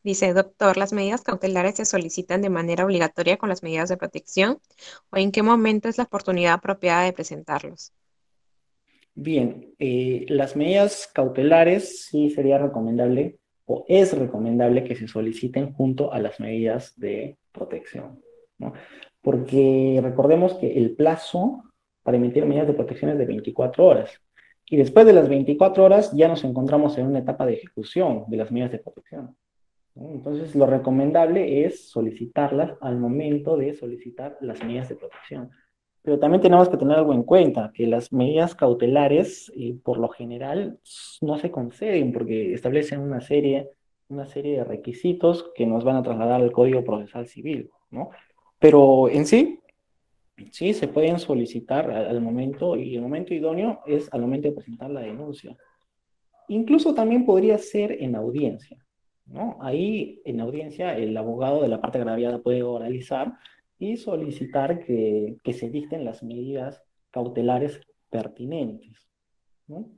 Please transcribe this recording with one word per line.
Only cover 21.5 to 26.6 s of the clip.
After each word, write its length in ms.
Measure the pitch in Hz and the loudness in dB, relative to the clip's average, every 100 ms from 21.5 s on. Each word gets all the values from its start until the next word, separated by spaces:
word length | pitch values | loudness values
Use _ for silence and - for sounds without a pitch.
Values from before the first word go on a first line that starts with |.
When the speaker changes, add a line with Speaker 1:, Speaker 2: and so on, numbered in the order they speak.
| 262 - _ _ _ | -4 -18 _ _ _
Speaker 2:
para 140 | - 120 | 0 2
emitir 280 | 123 131 147 | 2 2 2
medidas 220 | 143 147 | 2 0
de 60 | |
protección 360 | 139 - 123 147 | 0 -4 -4 -2
es 60 | 147 | -2
de 80 | 123 | -2
veinticuatro 600 | 107 110 - 127 - 180 | -4 -6 -2 -2 6 6
horas. 360 | 117 - - _ _ _ _ - | 6 0 -12 _ _ _ _ 0
Y 100 | 151 | 2
después 300 | 135 220 220 | 6 10 12
de 80 | |
las 160 | 185 139 | 10 8
veinticuatro 560 | 139 139 147 190 196 190 | 2 0 4 4 8 8
horas 260 | 202 185 | 8 4
ya 160 | 143 165 | 4 4
nos 160 | 160 | 4
encontramos 540 | 135 123 | -4 -2